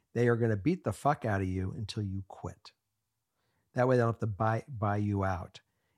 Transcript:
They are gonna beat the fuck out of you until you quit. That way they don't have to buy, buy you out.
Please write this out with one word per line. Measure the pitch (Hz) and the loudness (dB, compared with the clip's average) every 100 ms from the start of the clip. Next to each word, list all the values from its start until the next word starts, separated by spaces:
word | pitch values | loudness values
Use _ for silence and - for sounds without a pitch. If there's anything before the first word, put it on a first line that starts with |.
| _ | _
They | 117 120 | 0 2
are | 117 | 4
gonna | 117 104 | 2 2
beat | 117 185 | 0 -2
the | - | -2
fuck | 98 139 147 113 | -2 0 0 0
out | 98 | 0
of | 95 | 0
you | 92 92 151 | -2 -4 -6
until | 107 - | -8 -6
you | 101 95 95 | -6 -6 -10
quit. | - 90 - - _ _ _ _ _ _ _ _ _ _ | -12 -12 -12 -20 _ _ _ _ _ _ _ _ _ _
That | - 123 | 0 4
way | 127 | 4
they | |
don't | 117 | 4
have | 110 | 2
to | 110 | -4
buy, | 98 110 113 - | 0 0 0 -4
buy | 120 104 104 | -4 -2 0
you | 104 101 | 0 0
out. | 95 87 - - _ _ _ | 0 -2 -8 -16 _ _ _